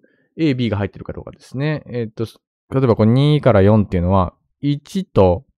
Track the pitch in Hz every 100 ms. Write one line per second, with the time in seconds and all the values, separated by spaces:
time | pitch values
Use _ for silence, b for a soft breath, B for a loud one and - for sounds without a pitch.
0 | b b b - 156 127 117 101 98 -
1 | - 87 - - - 123 151 151 - 120
2 | 110 - 110 _ _ _ _ 135 127 104
3 | 110 127 147 147 131 104 98 110 98 92
4 | 87 95 85 - _ _ 143 143 - 196
5 | 190 - 92 87 -